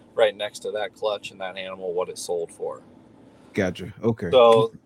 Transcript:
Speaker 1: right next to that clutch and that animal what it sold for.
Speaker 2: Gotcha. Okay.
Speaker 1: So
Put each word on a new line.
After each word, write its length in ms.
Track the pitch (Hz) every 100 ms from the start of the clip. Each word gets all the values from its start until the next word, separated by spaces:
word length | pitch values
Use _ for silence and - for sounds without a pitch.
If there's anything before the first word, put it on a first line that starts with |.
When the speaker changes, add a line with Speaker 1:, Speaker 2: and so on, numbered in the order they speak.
| _
Speaker 1:
right 200 | - 107 101
next 240 | 104 -
to 100 | 101
that 220 | 104 98
clutch 380 | - 107 101 -
and 80 | 98
that 160 | 95 95
animal 340 | 95 95 95
what 140 | 87 90
it 100 | -
sold 340 | - 87 85
for. 300 | - 80 65 - - - _ - - -
Speaker 2:
Gotcha. 400 | - 92 82 90 -
Okay. 300 | 107 113 90
Speaker 1:
So 400 | 127 117 113 113 -